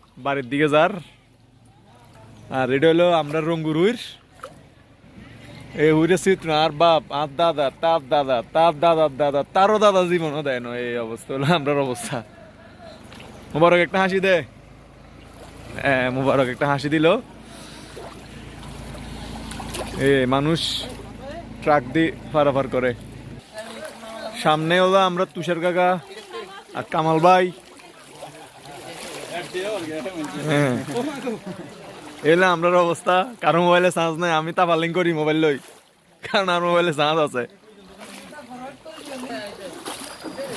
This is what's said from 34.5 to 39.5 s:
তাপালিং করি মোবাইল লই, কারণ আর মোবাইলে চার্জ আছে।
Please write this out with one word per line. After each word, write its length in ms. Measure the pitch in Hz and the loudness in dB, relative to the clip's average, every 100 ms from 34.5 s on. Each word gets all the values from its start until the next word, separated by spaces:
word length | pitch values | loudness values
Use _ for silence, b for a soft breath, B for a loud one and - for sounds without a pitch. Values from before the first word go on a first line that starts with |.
| 165 | 0
তাপালিং 320 | 175 165 170 170 | 2 2 0 0
করি 120 | 170 160 | 0 0
মোবাইল 180 | 151 156 | 0 2
লই, 120 | 156 135 - - _ _ _ _ | 2 0 -6 -20 _ _ _ _
কারণ 260 | - 214 190 | -2 0 2
আর 80 | 175 175 | 0 2
মোবাইলে 240 | 175 175 147 | 2 2 0
চার্জ 180 | 147 160 151 | 0 2 0
আছে। 180 | 123 120 - - - - - 208 208 196 302 240 247 254 285 320 311 285 262 247 226 202 | -2 -6 -10 -20 -20 -20 -20 -18 -18 -18 -18 -18 -16 -16 -16 -20 -18 -14 -12 -10 -10 -12